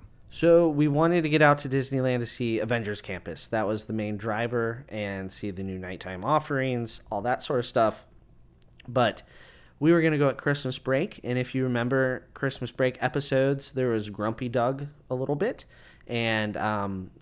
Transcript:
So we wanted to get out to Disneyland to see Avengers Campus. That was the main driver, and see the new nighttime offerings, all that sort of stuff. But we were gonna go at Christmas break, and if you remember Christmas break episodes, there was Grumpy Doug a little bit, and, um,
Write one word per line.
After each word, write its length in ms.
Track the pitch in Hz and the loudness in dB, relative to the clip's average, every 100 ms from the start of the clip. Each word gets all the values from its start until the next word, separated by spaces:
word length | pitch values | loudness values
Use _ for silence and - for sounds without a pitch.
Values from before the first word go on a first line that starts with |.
| - - - | -20 -20 -16
So 380 | - 165 170 170 | 2 8 8 8
we 180 | 147 151 | 4 4
wanted 360 | 143 165 175 | 4 4 4
to 60 | 156 | 4
get 120 | 151 | 6
out 180 | 147 143 | 6 6
to 100 | 135 | 2
Disneyland 500 | 135 123 135 127 123 | -2 0 0 0 0
to 60 | 117 | -2
see 340 | - 120 113 | -4 0 0
Avengers 420 | 110 120 104 104 | 0 -2 -2 -6
Campus. 460 | - 92 - 80 - | -8 -10 -8 -10 -4
That 200 | 113 101 | -2 0
was 180 | 110 - | -2 -4
the 80 | |
main 220 | 110 107 104 | -4 -4 -4
driver, 720 | 110 107 117 120 113 120 139 | -4 -2 -2 -2 -2 -4 -10
and 420 | 107 101 98 95 | -8 -6 -6 -8
see 220 | - 104 | -8 -8
the 100 | 92 | -6
new 160 | 95 92 | -6 -8
nighttime 460 | 92 92 92 92 | -8 -10 -10 -6
offerings, 800 | 107 151 147 139 131 123 117 - - | 0 0 0 -2 -2 -2 -4 -10 -8
all 100 | 104 | -4
that 200 | 113 127 | -2 -2
sort 160 | - 123 | -2 -2
of 60 | 117 | 0
stuff. 400 | 123 110 - - - _ - - _ - - - | 2 2 0 -14 -20 _ -20 -20 _ -20 -20 -4
But 360 | 123 113 - - - - - - - | 0 0 0 -14 -20 -20 -20 -20 -2
we 140 | 151 | 4
were 100 | 170 | 4
gonna 160 | 160 151 | 4 4
go 120 | 139 | 2
at 80 | 123 | 2
Christmas 420 | 147 143 131 123 | -2 -2 -2 -6
break, 400 | 127 131 208 - | -2 0 -2 -6
and 140 | 113 123 | -4 -2
if 160 | 127 | -2
you 100 | 131 | -2
remember 640 | 131 120 120 131 131 127 - | 0 0 2 2 2 -2 -8
Christmas 380 | - 139 - 120 | -6 -4 -4 -8
break 260 | - 131 123 | 0 0 0
episodes, 720 | 127 139 139 135 135 139 - | -2 -2 0 2 2 0 -4
there 160 | 127 127 | -2 0
was 200 | 113 104 | 0 -2
Grumpy 380 | 98 107 113 123 | -4 -4 -4 -2
Doug 400 | 120 117 135 143 - - | 0 0 -2 -8 -12 -8
a 60 | 127 | -4
little 200 | 131 147 | -2 -2
bit, 300 | 214 - - - - - - | -2 -4 -14 -20 -20 -20 -6
and, 480 | 120 117 110 107 92 | -2 0 0 0 -2
um, 560 | 107 107 101 95 92 - | -2 -2 -2 -6 -8 -10